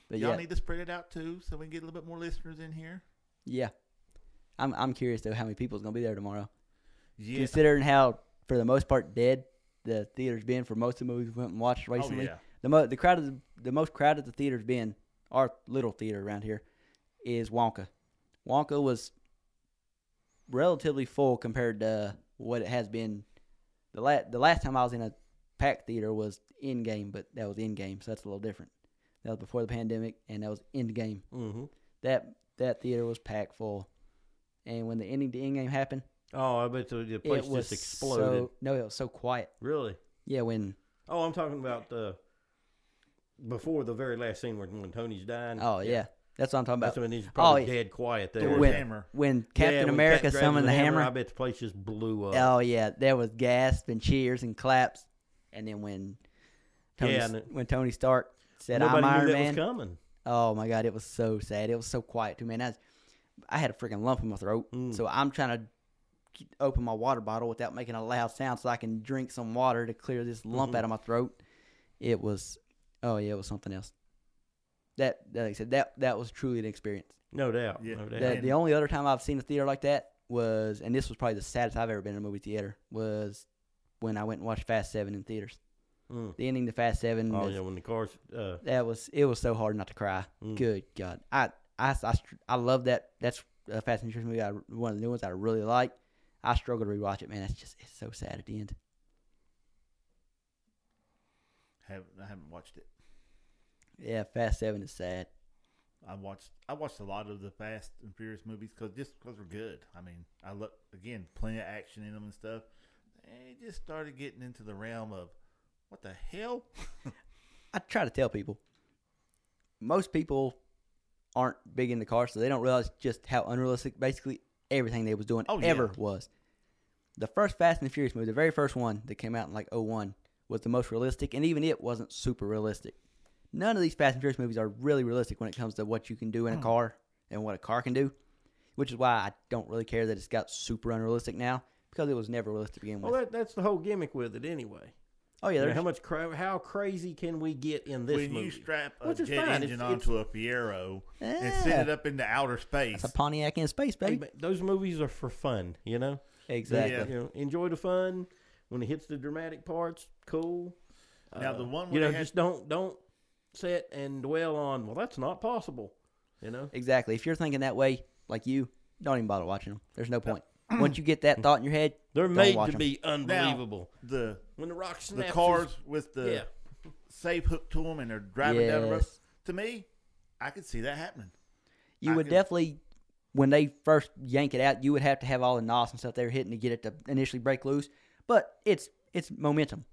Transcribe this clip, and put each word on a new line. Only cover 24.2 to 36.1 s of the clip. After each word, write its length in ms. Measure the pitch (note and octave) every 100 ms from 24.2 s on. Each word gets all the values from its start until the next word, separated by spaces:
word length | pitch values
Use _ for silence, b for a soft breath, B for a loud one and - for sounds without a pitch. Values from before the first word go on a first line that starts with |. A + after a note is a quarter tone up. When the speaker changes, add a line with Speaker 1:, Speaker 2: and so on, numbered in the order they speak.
| -
Speaker 1:
the 100 | A#2+
last 220 | D3+ E3+
time 160 | C#3 C3
I 60 |
was 100 | B2
in 80 | A#2+
a 120 | A2 - _ _ _ -
packed 260 | C#3 - -
theater 260 | A2+ A2
was 280 | G#2+ G#2+ G2 _ _
Endgame, 480 | C#3 B2 A2+ G#2+ G2+
but 160 | - - -
that 120 | G#2
was 100 | G2+
Endgame, 460 | A2 G#2 F#2+ G2
so 80 | -
that's 120 | G#2+
a 40 | G2+
little 120 | G2
different. 320 | G#2+ - - _ _ _ _ _
That 60 | A2+
was 80 | A2
before 220 | A#2 B2
the 60 | A2+
pandemic, 480 | A#2+ A2 A2+ A2+ - -
and 160 | G#2+
that 60 | G#2+
was 100 | G#2 - C3+
Endgame. 460 | A2+ A2 A2 G2 -
Speaker 3:
Mm-hmm. 320 | B2 A2 A2 C#3+ _ _ _
Speaker 1:
That, 320 | B2+ C3 - - _ -
that 240 | B2+ -
theater 240 | B2 A#2+ A#2
was 140 | A#2
packed 380 | - G#2+ G2+ -
full. 300 | A2 G2+ F#2+ _ - _ _ _ _ _ A#2
And 220 | A#2 A2+
when 100 | A2+
the 80 | G2
ending 260 | C3+ C3+
to 40 | B2
Endgame 300 | C3+ C#3 B2+
happened, 320 | C#3 C3+ C3+ -